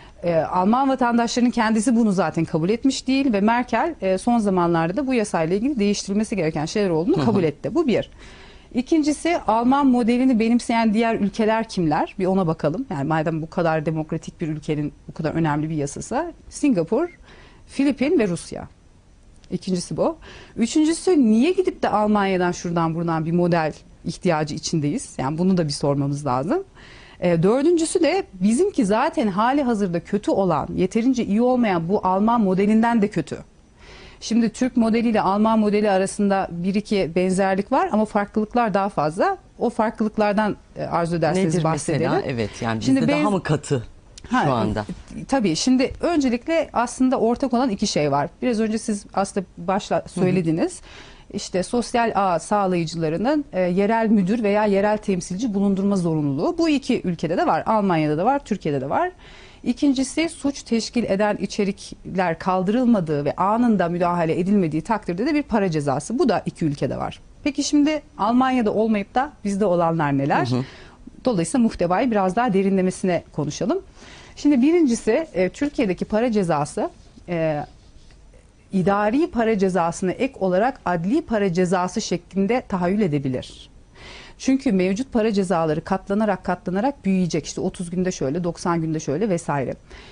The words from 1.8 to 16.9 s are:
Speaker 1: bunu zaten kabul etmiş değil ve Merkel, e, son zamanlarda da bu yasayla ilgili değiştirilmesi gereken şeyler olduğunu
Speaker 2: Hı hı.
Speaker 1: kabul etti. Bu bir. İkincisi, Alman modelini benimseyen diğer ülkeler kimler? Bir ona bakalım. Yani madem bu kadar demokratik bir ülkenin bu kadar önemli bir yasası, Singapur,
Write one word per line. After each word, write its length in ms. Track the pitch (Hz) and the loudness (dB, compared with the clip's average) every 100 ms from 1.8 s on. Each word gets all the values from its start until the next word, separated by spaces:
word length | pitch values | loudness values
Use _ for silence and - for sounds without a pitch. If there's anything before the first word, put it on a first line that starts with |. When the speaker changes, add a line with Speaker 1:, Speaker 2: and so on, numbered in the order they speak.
| 214 226 | 2 2
Speaker 1:
bunu 160 | 220 | 2
zaten 340 | 185 160 160 160 | 2 0 0 -2
kabul 240 | 165 170 | 0 0
etmiş 380 | 233 269 254 - | 0 0 -2 -2
değil 260 | 269 277 | 0 2
ve 80 | 202 | 2
Merkel, 540 | 208 233 247 226 320 302 | 2 0 0 -2 -2 -2
e, 160 | 190 190 | -2 0
son 200 | - 240 | 2 2
zamanlarda 600 | 202 180 170 165 165 208 | 2 2 2 2 0 -2
da 100 | 262 | 0
bu 60 | |
yasayla 420 | 254 208 175 160 202 | 0 0 -2 0 0
ilgili 240 | 254 262 | 0 0
değiştirilmesi 560 | 202 202 - 202 220 196 | 0 0 -2 -2 -2 -2
gereken 300 | 160 156 151 | -2 -2 -4
şeyler 240 | 220 202 | -2 0
olduğunu 280 | 160 185 311 | 0 0 2
Speaker 2:
Hı 40 | |
hı. 40 | 143 | 2
Speaker 1:
kabul 180 | 202 | 2
etti. 320 | 160 - 135 285 | 0 -2 -4 -2
Bu 120 | 311 | 0
bir. 220 | 160 - - - - - - - | 0 -2 -12 -20 -20 -20 -20 -8
İkincisi, 640 | 233 247 330 294 285 320 330 - | -6 0 2 2 0 -2 -2 0
Alman 400 | 220 240 269 277 | 2 2 4 4
modelini 520 | 240 233 247 262 226 | 4 2 2 2 2
benimseyen 540 | 226 240 - 233 226 | 2 2 2 0 2
diğer 220 | 208 226 220 | 2 2 0
ülkeler 540 | 202 - 214 220 220 | -2 0 0 0 -2
kimler? 460 | - 160 160 320 - | -2 0 0 -2 -2
Bir 60 | 180 | 0
ona 220 | 190 170 | 2 0
bakalım. 380 | 160 151 175 269 | 0 -2 -2 -6
Yani 140 | 151 | -4
madem 380 | 139 160 160 160 | -2 0 -2 -4
bu 80 | 160 | -6
kadar 360 | - 165 160 156 | -2 0 0 -2
demokratik 560 | 160 156 160 - - | -4 -4 -8 -8 -8
bir 60 | 160 | -6
ülkenin 460 | 151 - 151 147 - - | -6 -4 -4 -4 -8 -16
bu 60 | |
kadar 180 | - 156 | -6 -4
önemli 380 | 165 160 147 156 | 0 0 0 -2
bir 60 | 156 | -4
yasası, 580 | 139 - 143 240 339 - - | -6 -8 -6 -4 -4 -10 -18
Singapur, 600 | - 294 190 160 | -2 0 0 0